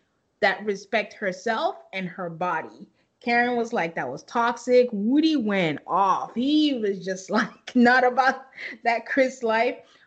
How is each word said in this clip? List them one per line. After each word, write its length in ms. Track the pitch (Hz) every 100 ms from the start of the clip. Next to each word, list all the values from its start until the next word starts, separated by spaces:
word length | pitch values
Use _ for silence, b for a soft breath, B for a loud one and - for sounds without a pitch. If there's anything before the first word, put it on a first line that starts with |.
| _ _ _ _
that 260 | 202 185 208
respect 480 | 196 - 220 208
herself 640 | - 202 180 226 226 339 - -
and 140 | 190 180
her 200 | - 175
body." 580 | 165 180 160 - - 185 _ _ _
Karen 340 | - 240 240 240
was 180 | 226
like, 220 | 220 165 170
"That 140 | 135
was 140 | 143
toxic." 680 | - 247 233 240 - 247 240
Woody 460 | 202 214 285 320 294
went 420 | 208 196 165 - -
off. 480 | 175 196 160 - 226
He 380 | 269 302 294 254
was 240 | 208 190 175
just 240 | 185 -
<laughs> 20 |
like, 440 | 214 220 - - 254
"Not 280 | 240 254
about 440 | 247 247 254 - - B B 254
that 220 | 233 226 -
Chris 380 | 277 254 -
life." 340 | 226 220 247 - b b